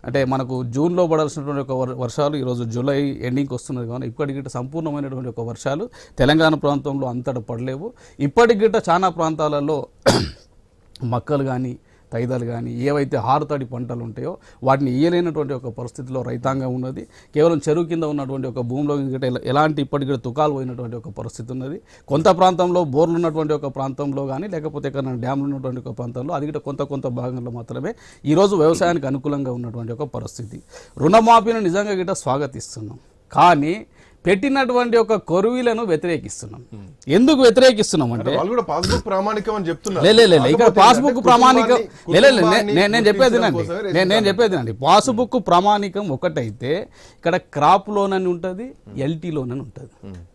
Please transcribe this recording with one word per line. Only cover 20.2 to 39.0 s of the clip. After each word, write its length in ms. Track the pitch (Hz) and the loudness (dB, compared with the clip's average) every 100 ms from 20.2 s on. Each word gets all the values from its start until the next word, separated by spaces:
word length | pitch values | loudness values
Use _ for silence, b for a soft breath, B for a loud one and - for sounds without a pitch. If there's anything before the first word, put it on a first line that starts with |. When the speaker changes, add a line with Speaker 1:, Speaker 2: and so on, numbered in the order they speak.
| 123 | -4
Speaker 1:
తుకాలు 260 | 123 151 139 | -2 -2 -2
పోయినటువంటి 380 | 131 123 120 117 | -6 -8 -10 -10
ఒక 80 | 113 101 | -12 -12
పరిస్థితి 300 | 117 - 120 127 | -12 -12 -12 -10
ఉన్నది. 220 | 131 175 b b - | -10 -12 b b -2
కొంత 160 | 143 165 175 | 2 4 6
ప్రాంతంలో 440 | 185 180 180 180 165 131 | 4 4 0 2 0 2
బోర్లు 220 | 165 170 | 2 2
ఉన్నటువంటి 340 | 170 160 156 151 | 0 -2 -2 -2
ఒక 120 | 143 147 | -4 -6
ప్రాంతంలో 480 | 135 131 143 135 139 | -6 -4 -6 -4 -6
కానీ, 160 | 131 208 175 | -6 -6 -8
లేకపోతే 320 | 151 147 139 | -8 -6 -6
ఎక్కడైనా 240 | 139 131 127 127 | -4 -6 -4 -4
డ్యామ్లు 220 | 139 139 | -2 -2
ఉన్నటువంటి 320 | 139 131 127 123 | -4 -6 -8 -10
ఒక 80 | 113 | -10
ప్రాంతంలో 340 | 123 120 135 165 | -8 -8 -6 -6
అది 100 | 147 | -6
గిట్ట 120 | 151 147 | -8 -8
కొంత 120 | 135 139 | -8 -6
కొంత 140 | 139 131 123 | -6 -6 -6
భాగంలో 320 | 127 127 120 120 | -6 -8 -10 -12
మాత్రమే 340 | 113 123 151 233 b b 139 | -10 -8 -8 -10 b b 0
ఈరోజు 200 | 156 202 196 | 4 4 4
వ్యవసాయానికి 460 | 156 165 175 160 139 | 4 4 2 0 -2
అనుకూలంగా 420 | 135 143 143 135 123 | -4 -4 -4 -4 -6
ఉన్నటువంటి 340 | 117 117 113 120 | -8 -10 -10 -8
ఒక 100 | 147 120 | -8 -8
పరిస్థితి. 420 | 117 - 110 - - B B - | -12 -12 -14 -14 -18 B B -2
రుణమాఫీని 600 | 147 214 226 233 214 226 196 | 4 6 8 6 6 0 0
నిజంగా 260 | 185 208 190 | 0 -2 -2
గిట్ట 140 | 175 185 | -2 -4
స్వాగతిస్తున్నాం, 760 | - 135 143 127 - - 107 117 _ _ _ 147 | -2 -2 -2 -8 -14 -14 -14 -14 _ _ _ 4
కానీ 360 | 170 160 147 196 - b b b 170 | 6 6 2 -4 -8 b b b 0
పెట్టినటువంటి 680 | 196 277 269 262 247 247 233 | 0 2 0 2 0 2 2
ఒక 120 | 214 214 - | 2 0 0
కొరువీలను 540 | 170 208 254 240 220 233 | 0 2 0 0 0 0
వ్యతిరేకిస్తున్నాం. 720 | 156 175 160 104 - 104 110 120 | -2 0 -4 -6 -14 -14 -16 -18
Speaker 2:
Hmm. 120 | 107 98 - - 170 | -18 -18 -18 0 4
Speaker 1:
ఎందుకు 240 | 254 294 247 | 6 8 6
వ్యతిరేకిస్తున్నాం 640 | 226 254 214 208 175 127 117 | 8 6 6 0 0 0 -2
అంటే 80 | |
Speaker 2:
అంటే 140 | 110 143 | -2 -2
వాళ్ళు 120 | 175 | 0
కూడా 100 | 240 175 | -2 -2
పాస్‌బుక్ 340 | 151 180 - | -2 0 -2